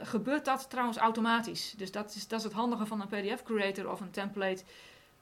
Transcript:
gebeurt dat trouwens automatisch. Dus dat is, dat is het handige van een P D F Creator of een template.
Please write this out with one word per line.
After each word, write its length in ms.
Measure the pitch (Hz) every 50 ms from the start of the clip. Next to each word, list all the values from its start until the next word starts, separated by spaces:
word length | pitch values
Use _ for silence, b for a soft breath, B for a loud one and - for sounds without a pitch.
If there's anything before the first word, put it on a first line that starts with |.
| 226
gebeurt 420 | - - 208 165 254 285 302 294
dat 240 | 285 - - - -
trouwens 280 | - 254 247 - 226 247
automatisch. 760 | 226 226 226 226 220 226 226 233 226 202 170 - - - - -
Dus 140 | 190 185
dat 240 | - 208 208 208 -
is, 120 | 208 - -
dat 120 | 226 226
is 60 | 208
het 80 | 208 165
handige 320 | 208 240 240 240 233 214
van 160 | 214 220 208
een 60 | 196 196
P 60 | 220 202 196 202 233
D 40 | 254
F 40 | -
Creator 480 | - 226 208 196 196 196 202 190 -
of 80 | 185 190
een 100 | 208 180
template. 520 | - 208 196 202 208 208 196 190 190 185 - B B B B B B B B B B B